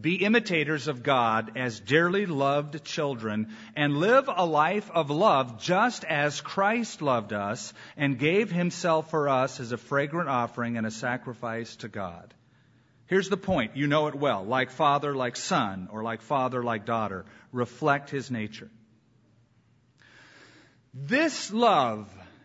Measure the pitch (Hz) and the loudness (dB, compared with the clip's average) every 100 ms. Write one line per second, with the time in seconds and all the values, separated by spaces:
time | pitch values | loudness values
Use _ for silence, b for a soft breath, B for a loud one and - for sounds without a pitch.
0 | 131 180 202 233 226 170 147 156 127 123 | -2 0 4 2 2 0 0 -2 -4 -2
1 | 131 131 117 110 110 123 123 107 98 147 | 2 4 4 2 0 -4 -4 -4 2 4
2 | 175 196 196 143 139 143 147 151 - - | 4 2 0 0 2 0 -2 -8 -8 -4
3 | 147 123 110 107 110 B B - 147 143 | -4 -4 -4 -2 -4 B B -2 0 2
4 | 190 262 - 180 175 147 160 202 196 165 | 4 4 4 0 2 4 4 2 0 0
5 | 143 147 208 143 127 110 - 185 233 - | 0 4 6 4 2 -4 0 2 2 0
6 | 160 151 147 147 - - 196 233 220 - | -2 0 0 -2 -4 0 2 2 -2 -2
7 | 143 123 101 107 101 120 - B B - | 2 2 0 -4 -2 -4 -10 B B -2
8 | 143 127 147 196 226 170 175 - 175 160 | -2 2 2 2 2 0 -2 0 0 0
9 | 156 160 143 131 131 127 117 120 - 139 | 0 0 2 2 0 -4 -8 -8 -2 -2
10 | 143 170 156 127 117 - 117 117 110 107 | 0 -2 -2 0 -2 -4 -4 -4 -4 -4
11 | 127 127 131 113 117 113 117 - 113 104 | -4 -4 -8 -10 -8 -8 -10 -12 -12 -8
12 | 92 85 87 _ b b b b b b | -10 -10 -20 _ b b b b b b
13 | - 185 170 190 196 175 110 135 147 151 | 0 0 2 -2 0 0 0 -2 2 2
14 | 151 139 143 101 98 131 127 - 151 143 | 2 0 0 0 0 0 0 0 2 2
15 | 143 135 123 - - 175 107 95 92 110 | 0 -2 -2 -4 -2 0 0 -4 -10 -8
16 | 113 113 - 143 127 127 120 113 104 117 | -6 -6 -2 0 0 -2 -2 -2 -2 -2
17 | 104 95 82 B B 123 120 - 151 139 | -2 -6 -12 B B -4 -4 0 2 2
18 | 143 139 127 120 107 - - - _ _ | -2 -8 -6 -6 -6 -10 -20 -20 _ _
19 | _ _ _ _ _ _ _ _ _ _ | _ _ _ _ _ _ _ _ _ _
20 | B B B B B B B B _ 127 | B B B B B B B B _ -12
21 | 139 254 320 - - 214 233 170 123 107 | 0 2 2 0 -4 2 4 6 2 -2
22 | 101 - B B | -8 -18 B B